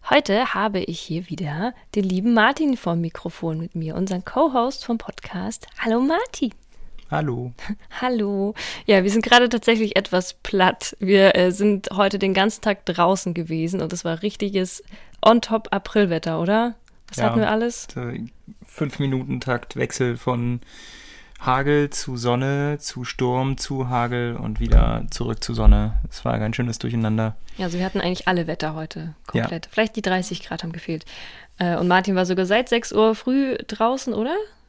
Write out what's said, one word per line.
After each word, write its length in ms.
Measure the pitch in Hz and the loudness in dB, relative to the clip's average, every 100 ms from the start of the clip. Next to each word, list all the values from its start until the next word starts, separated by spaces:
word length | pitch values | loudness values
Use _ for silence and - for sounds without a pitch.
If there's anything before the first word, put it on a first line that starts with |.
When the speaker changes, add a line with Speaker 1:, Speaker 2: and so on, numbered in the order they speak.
| - | 4
Speaker 1:
Heute 440 | - - 202 247 | 2 4 0 2
habe 260 | - 214 208 | 0 -2 -2
ich 200 | - 165 | -4 -8
hier 280 | - 160 180 | -6 -8 -6
wieder 440 | 147 165 147 220 240 - | -8 -6 -4 -6 -6 -6
den 120 | - 190 | -2 0
lieben 280 | 185 214 | 0 2
Martin 440 | 233 220 277 311 247 | 4 4 4 0 0
vom 240 | - 170 | 0 -2
Mikrofon 580 | 165 - 175 - 170 160 | -2 -6 -10 -6 -6 -4
mit 160 | 165 170 | -6 -6
mir, 200 | 160 - | -6 -4
unseren 280 | 190 180 | -2 -4
Co-Host 640 | - - 311 262 240 277 - | -4 0 2 2 -2 -4 -6
vom 120 | 226 | -6
Podcast. 680 | - - - 180 190 226 - - | -6 -14 -10 -8 -8 -10 -14 -8
Hallo 200 | 233 226 | 0 2
Martin. 520 | 269 330 508 - 247 - - - - - - | 2 0 -2 -4 -6 -6 -20 -16 -14 -14 -4
Speaker 2:
Hallo. 420 | 151 156 120 123 123 - 208 | -2 0 -2 -6 -10 -10 -10
Speaker 1:
<laughs> 260 | - - | -10 -6
Hallo. 520 | 254 240 202 202 202 220 - - - | -2 0 0 0 -2 -4 -10 -10 4
Ja, 180 | 202 | 4
wir 60 | 185 | 6
sind 120 | 208 226 | 2 6
gerade 240 | 247 240 | 6 6
tatsächlich 460 | 233 - 226 220 - | 2 2 2 4 0
etwas 360 | 196 180 180 | 2 0 0
platt. 640 | - - 202 185 - - - | -8 -4 2 2 2 -6 -6
Wir, 360 | 190 196 190 - | 4 8 8 6
äh, 160 | 180 | 4
sind 380 | 190 208 202 - | 4 2 2 -2
heute 240 | 180 196 202 | 2 2 2
den 140 | 196 | 0
ganzen 280 | 190 196 - | 2 2 0
Tag 240 | - 196 - | -2 -2 -4
draußen 480 | 170 175 190 - | 2 2 2 0
gewesen 480 | 170 160 160 165 185 | -6 -4 -2 -2 -2
und 100 | 165 | -4
es 140 | 175 170 | -4 -4
war 160 | 165 | -4
richtiges 600 | 208 - 208 196 185 - - - - - | -4 -4 -2 0 -2 -4 -8 -20 -20 2
On-Top-Aprilwetter, 1160 | - 233 - 220 - 196 - - 202 160 165 160 | 6 6 4 -4 -2 -6 -2 0 2 0 -2 -2
oder? 360 | 170 214 233 226 _ - - | 0 2 0 -4 _ -20 -12
Was 80 | - | -2
Speaker 2:
Ja, 80 | 226 | 0
Speaker 1:
hatten 140 | 233 | 2
wir 80 | 220 | 2
alles? 360 | 220 233 233 - | 0 -2 -6 -10
Speaker 2:
so 80 | - 123 - 233 - - - - | -10 -8 -8 -10 -14 -20 -20 -20
Fünf-Minuten-Takt 1120 | - 147 - 139 131 131 127 131 123 - - | -6 -6 -2 -2 -2 -2 -6 -2 -4 -4 -6
Wechsel 400 | 127 - 123 117 | -4 0 -2 -2
von 460 | - 123 120 120 - - - - - - - - | -2 -2 -2 -4 -8 -20 -20 -20 -20 -20 -20 -8
Hagel 480 | - 127 139 147 143 | 0 0 4 4 2
zu 260 | - - 127 | -2 -6 -4
Sonne, 640 | 120 123 135 139 143 147 | 0 2 2 0 -2 -4
zu 240 | - - | -6 -10
Sturm, 540 | 120 - 127 123 135 135 | -10 -2 0 2 0 -2
zu 320 | - 135 123 | -4 -4 -2
Hagel 480 | 123 120 123 120 117 | 0 0 -2 -2 -4
und 240 | 110 110 | -6 -4
wieder 440 | - - - - - | 6 6 6 2 -4
zurück 320 | - 120 113 | -4 -4 -4
zu 100 | - | -4
Sonne. 420 | 117 107 107 107 - - | 4 8 8 6 0 -4
Es 140 | - | -6
war 120 | 120 117 | -2 -2
ein 40 | |
ganz 160 | 107 113 | -2 -2
schönes 240 | 120 113 | -2 -2
Durcheinander. 560 | 123 117 110 107 110 110 - - | -4 0 0 0 0 -4 -12 -6
Speaker 1:
Ja, 80 | 185 | -6
also 120 | 175 | -2
wir 60 | 185 | -4
hatten 140 | 196 | -2
eigentlich 300 | 175 180 - | -2 -2 0
alle 180 | 180 165 | 0 0
Wetter 260 | 170 156 | -4 -4
heute 420 | 156 156 - 160 156 - | -6 -10 -10 -12 -12 -6
Speaker 2:
Ja. 80 | - | -2
Speaker 1:
komplett. 260 | 113 165 - | -2 -4 -6
Vielleicht 280 | - 220 - | 0 0 0
die 40 | |
dreißig 420 | 208 185 180 180 - | 0 0 -2 -8 -8
Grad 160 | - | -8
haben 80 | 165 | -8
gefehlt. 320 | 165 - 160 - - - - - - | -10 -6 -8 -8 -16 -16 -18 -20 -4
Äh, 180 | 180 170 | -2 2
und 140 | 180 | 4
Martin 260 | 180 185 185 | 4 4 0
war 100 | 180 | 2
sogar 200 | 185 185 | 0 2
seit 240 | 208 254 | 2 2
sechs 240 | 233 233 | -2 0
Uhr 220 | 214 220 220 | 4 4 2
früh 420 | - 262 269 254 - | 0 0 0 -2 -6
draußen, 460 | 214 233 262 254 | -2 0 0 -4
oder? 220 | 208 233 381 427 _ | -4 -2 -4 -6 _